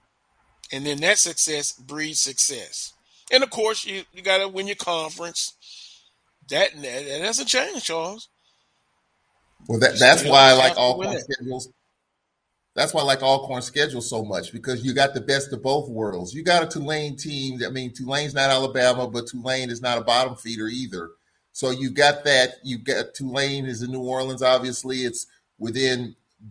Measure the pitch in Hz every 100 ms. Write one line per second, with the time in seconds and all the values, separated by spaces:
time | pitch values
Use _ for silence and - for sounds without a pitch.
0 | _ _ _ _ _ _ - 135 143 143
1 | 165 208 175 160 160 151 143 - 135 147
2 | 156 151 - 127 - 127 90 - - _
3 | _ _ - 254 269 - 220 220 220 196
4 | 170 180 185 190 196 190 196 202 - 170
5 | 156 170 170 170 - _ - - - -
6 | _ _ _ _ 131 139 143 151 139 123
7 | 143 143 190 233 262 254 427 339 - 165
8 | 165 214 - _ _ _ _ _ _ _
9 | _ _ _ _ _ _ - 113 127 -
10 | 123 160 143 135 135 131 131 - 123 127
11 | 190 - - 135 127 127 - _ _ _
12 | _ _ _ _ _ _ _ - 147 160
13 | 143 131 135 135 135 127 120 147 151 127
14 | 113 113 107 92 87 - 127 123 131 127
15 | 139 131 113 135 139 120 131 143 143 110
16 | 107 90 87 139 175 175 165 160 147 151
17 | 147 143 151 143 135 127 113 131 127 123
18 | 127 139 147 143 135 131 135 135 123 123
19 | 123 120 117 127 120 131 127 117 123 120
20 | 113 120 131 120 113 113 110 123 123 92
21 | 85 _ _ _ _ - 135 127 135 131
22 | 143 143 147 135 127 - 139 120 - 101
23 | - - 135 131 139 139 131 117 123 131
24 | 123 131 131 131 127 127 127 120 131 131
25 | 123 117 - _ _ _ 113 117 135 123
26 | 120 - _ _ 107